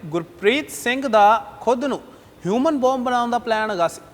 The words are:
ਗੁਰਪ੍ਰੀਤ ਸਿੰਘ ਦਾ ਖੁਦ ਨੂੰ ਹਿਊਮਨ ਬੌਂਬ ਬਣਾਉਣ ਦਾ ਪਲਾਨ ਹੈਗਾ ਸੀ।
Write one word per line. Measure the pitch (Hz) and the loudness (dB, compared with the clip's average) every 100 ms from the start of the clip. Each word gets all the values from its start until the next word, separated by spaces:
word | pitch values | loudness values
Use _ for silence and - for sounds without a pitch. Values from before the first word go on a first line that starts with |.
| 170 | -6
ਗੁਰਪ੍ਰੀਤ | 165 165 - 196 269 - | -6 -8 -2 0 0 -4
ਸਿੰਘ | - 240 254 277 | -8 -4 -4 2
ਦਾ | 214 202 220 - - | 6 6 4 -2 -6
ਖੁਦ | - 254 | -2 -2
ਨੂੰ | 277 185 - - - - 175 | -2 -6 -10 -20 -20 -10 -4
ਹਿਊਮਨ | 220 302 294 | 0 0 0
ਬੌਂਬ | 254 262 | 0 0
ਬਣਾਉਣ | 247 247 240 | -2 -2 0
ਦਾ | 240 | -2
ਪਲਾਨ | 233 220 214 | -2 -2 -2
ਹੈਗਾ | 196 170 | 0 -2
ਸੀ। | - - | -2 -20